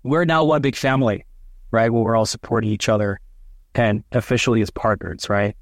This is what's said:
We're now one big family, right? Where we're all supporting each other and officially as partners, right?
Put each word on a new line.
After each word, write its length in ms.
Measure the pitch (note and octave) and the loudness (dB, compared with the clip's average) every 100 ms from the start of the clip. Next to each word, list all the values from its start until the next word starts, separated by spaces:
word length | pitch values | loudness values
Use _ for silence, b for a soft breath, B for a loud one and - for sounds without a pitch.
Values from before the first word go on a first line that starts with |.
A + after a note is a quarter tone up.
We're 200 | B2 D#3 | 0 0
now 200 | E3+ D#3+ | 2 2
one 180 | D#3 D3+ | 4 2
big 140 | C#3 - | 0 0
family, 480 | C3+ C3 A#2+ G2 - - - - - | 0 2 2 -2 -8 -20 -20 -20 -2
right? 200 | A2+ A#2 | 2 2
Where 120 | A#2 | 2
we're 100 | A2+ | 2
all 120 | A2+ A2 | 2 0
supporting 440 | - - A#2 G#2+ | -4 -4 -2 0
each 180 | G#2 - | -2 0
other 300 | G#2+ G#2 G2 - - - - _ | 0 0 -4 -12 -20 -20 -20 _
and 300 | - A2+ G#2 - | -2 0 0 -2
officially 480 | B2 - A#2+ - A2+ | -4 0 -2 2 0
as 100 | G2+ | 0
partners, 580 | - A2 G2+ E2+ E2 - | -2 -2 -2 -6 -10 -4
right? 280 | G2+ G2+ - | -2 -2 -6